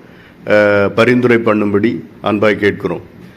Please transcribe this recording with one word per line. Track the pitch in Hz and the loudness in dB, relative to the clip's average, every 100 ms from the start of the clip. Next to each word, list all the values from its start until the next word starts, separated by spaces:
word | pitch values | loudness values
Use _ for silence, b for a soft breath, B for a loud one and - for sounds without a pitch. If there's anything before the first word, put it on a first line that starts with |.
| B B B B - | B B B B -2
அ, | 104 104 101 101 98 | 2 2 2 0 2
பரிந்துரை | 113 123 123 117 | 2 2 2 0
பண்ணும்படி | 113 107 104 101 113 82 - - | 0 -2 0 0 -2 -4 -10 -8
அன்பாய் | 101 104 107 101 | -4 0 0 0
கேட்கிறோம். | 101 92 95 82 - - B | 0 -2 -6 -8 -10 -20 B